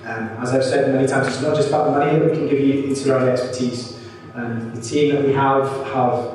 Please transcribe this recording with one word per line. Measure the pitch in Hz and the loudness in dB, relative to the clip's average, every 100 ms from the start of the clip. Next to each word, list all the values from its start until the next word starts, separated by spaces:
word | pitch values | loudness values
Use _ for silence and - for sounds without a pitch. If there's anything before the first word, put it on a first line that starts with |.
| 113 | -8
um, | 113 110 107 | -8 -8 -6
as | 123 | -2
I've | 131 | 0
said | - - 135 135 | 0 0 2 2
many | 135 | 2
times, | - - | 0 -2
it's | - | -2
not | 147 151 | 0 0
just | 143 | 2
about | - 147 | 2 2
the | |
money | 139 147 156 | 2 2 2
that | 156 | 2
we | 156 | 0
can | 143 | 0
give | 139 | 2
you, | 135 139 135 | 2 2 0
it's | 131 135 | -2 2
around | 131 127 | 2 2
the | |
expertise. | 123 - - 123 117 - - - - - 120 | 2 -2 -2 -4 -4 -10 -14 -16 -18 -16 -10
Um, | 117 113 113 | -6 -6 -8
the | - | -10
team | - 147 147 | -4 2 2
that | 143 135 | 4 2
we | |
have | 139 160 139 135 - - | 4 4 2 2 -2 -4
have | 131 120 120 120 | 0 2 0 -4